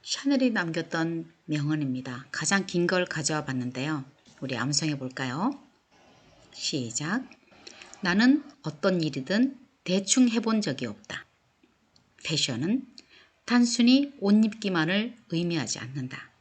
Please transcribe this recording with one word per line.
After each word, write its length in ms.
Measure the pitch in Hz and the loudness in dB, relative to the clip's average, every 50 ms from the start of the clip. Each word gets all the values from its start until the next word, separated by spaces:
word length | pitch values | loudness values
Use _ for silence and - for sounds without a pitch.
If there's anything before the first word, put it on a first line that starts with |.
| _ | _
샤넬이 460 | - - - - 277 285 262 262 254 | -8 -8 -4 0 2 2 4 4 2
남겼던 800 | 214 208 175 165 160 170 160 - - 170 160 165 170 165 165 - _ _ _ | 2 0 -2 -2 -2 -4 -6 -4 -2 -2 -2 -2 -2 -6 -8 -10 _ _ _
명언입니다. 800 | - 151 151 143 147 156 151 147 135 127 127 127 131 123 120 135 - | -4 -2 -2 0 0 0 0 0 -2 -2 -4 -6 -8 -10 -12 -12 -12
가장 360 | - - 160 151 196 196 185 | -8 -6 -2 0 0 0 -2
긴 180 | 185 - 175 175 | -2 -2 0 0
걸 200 | 180 190 180 180 | 2 2 0 0
가져와 380 | 175 - 156 151 - 160 151 143 | -2 -4 -6 -4 -2 -2 -2 -4
봤는데요. 600 | 143 131 127 123 127 127 123 131 151 156 147 131 - _ _ _ - - - | -4 -4 -4 -4 -6 -6 -6 -4 -4 -4 -6 -8 -12 _ _ _ -20 -16 -12
우리 160 | - 131 135 | -8 -6 -6
암송해 440 | 113 117 139 147 - 165 156 147 139 | -4 -4 -2 -2 -2 -2 -2 -4 -4
볼까요? 600 | 131 127 131 - 135 127 123 151 190 254 277 - - _ _ _ _ _ _ _ _ _ _ _ _ - - _ - - | -6 -10 -6 -6 -6 -4 -4 -2 -2 -2 -4 -4 -14 _ _ _ _ _ _ _ _ _ _ _ _ -20 -20 _ -20 -20
시작. 760 | - - - - - 147 123 113 110 - 147 156 196 254 262 - - _ _ _ - - - - - - - - - - | -16 -10 -8 -6 -4 -4 -6 -4 -6 -6 -4 -4 -4 -6 -6 -8 -18 _ _ _ -20 -20 -20 -20 -20 -20 -20 -20 -16 -4
"나는 420 | - 196 180 202 233 254 277 302 - - - _ | -2 0 4 6 6 6 6 4 2 -4 -20 _
어떤 400 | _ 156 - - - 196 185 175 | _ -10 -8 0 0 2 2 2
일이든 560 | 160 151 135 135 131 - 185 214 254 269 - - - _ _ _ _ | 0 0 -2 -4 -4 0 2 2 2 2 0 -6 -20 _ _ _ _
대충 460 | - 180 196 196 - - 262 254 240 | -2 0 0 2 2 4 4 6 4
해본 320 | 214 233 214 226 220 220 | 4 0 0 0 0 0
적이 240 | 202 165 131 - 131 | 0 -2 -4 -4 -6
없다. 400 | 113 101 - - _ - - - _ _ _ _ _ _ _ _ _ _ _ _ _ _ _ _ _ _ _ - | -8 -8 -10 -12 _ -12 -12 -12 _ _ _ _ _ _ _ _ _ _ _ _ _ _ _ _ _ _ _ -8
패션은 640 | - 160 143 - - 123 110 135 180 226 262 - - - - - _ - - - _ _ _ _ | -4 -2 -2 -2 -2 -2 -2 0 0 0 -2 -2 -6 -20 -20 -20 _ -20 -20 -20 _ _ _ _
단순히 680 | - 240 247 240 240 - - 233 240 254 277 285 285 - - | 2 4 4 4 4 4 4 6 8 8 6 4 2 -4 -2
옷 140 | 190 196 208 214 220 | 4 6 6 6 6
입기만을 720 | 214 208 - - 202 185 170 156 160 190 208 220 247 240 - _ _ | 4 2 -4 -4 -2 0 0 2 2 2 0 0 -2 -8 -14 _ _
의미하지 500 | 170 165 175 175 170 160 127 107 - - | -2 -2 0 0 0 -2 -2 -4 -6 -8
않는다. 500 | - 123 135 143 127 127 - - - - _ _ | -8 -10 -8 -8 -8 -8 -10 -14 -16 -18 _ _